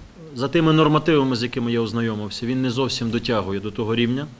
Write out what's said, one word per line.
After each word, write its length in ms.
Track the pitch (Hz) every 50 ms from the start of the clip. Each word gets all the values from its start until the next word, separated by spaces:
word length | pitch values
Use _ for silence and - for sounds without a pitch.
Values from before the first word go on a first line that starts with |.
| - - - - 160 160 143
за 140 | 120 131 -
тими 240 | - 170 160 156
нормативами, 640 | 156 156 156 151 151 151 147 170 160 147 135 131 127
з 60 | 110
якими 300 | 120 120 - 131 120 117
я 80 | 117 117
ознайомився, 680 | 117 107 107 117 117 113 110 104 104 101 - - 120
він 160 | 117 131 131
не 80 | 131 127
зовсім 400 | 110 135 135 120 - - 120 117
дотягує 500 | 110 117 - - 117 107 92 95 98 98
до 100 | 98 107
того 240 | 98 123 113 107 113
рівня 320 | 117 120 117 123 135 151 151 - -